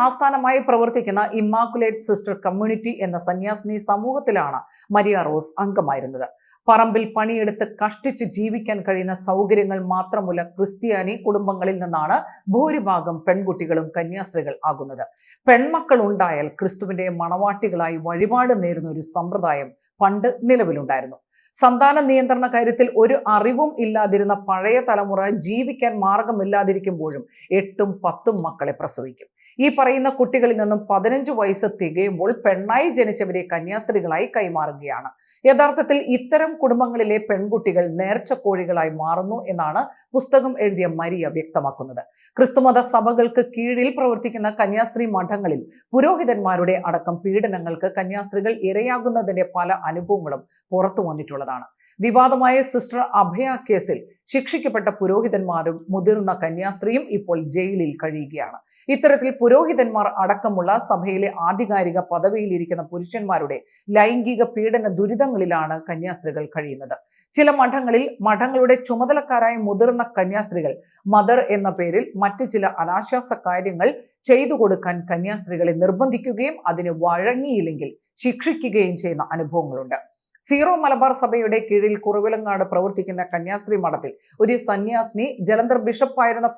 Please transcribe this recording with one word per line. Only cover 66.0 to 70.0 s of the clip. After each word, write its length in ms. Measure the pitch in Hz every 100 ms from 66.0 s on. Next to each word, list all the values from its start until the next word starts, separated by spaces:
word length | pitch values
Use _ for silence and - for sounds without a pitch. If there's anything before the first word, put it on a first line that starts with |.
| 175 170 160 151 147
കഴിയുന്നത്. 420 | 160 151 135 131 131 _ _ _ -
ചില 140 | 294 285
മഠങ്ങളിൽ 460 | 247 269 254 233 277 - 202
മഠങ്ങളുടെ 480 | 208 254 262 254 254 254
ചുമതലക്കാരായ 640 | 233 247 294 285 247 226 233 208
മുതിർന്ന 380 | 202 240 240